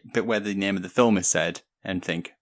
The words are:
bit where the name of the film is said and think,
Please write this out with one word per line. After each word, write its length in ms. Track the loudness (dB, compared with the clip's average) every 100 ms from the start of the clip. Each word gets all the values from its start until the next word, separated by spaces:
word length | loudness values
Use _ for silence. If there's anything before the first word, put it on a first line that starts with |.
| -6
bit 140 | -4 0
where 120 | -2
the 140 | -2
name 220 | -2 0 -2
of 60 |
the 80 | -2
film 260 | 2 4 4
is 100 | 2
said 360 | 0 0 -4 -12 _
and 220 | -8 -6
think, 280 | -4 -4 -6 -6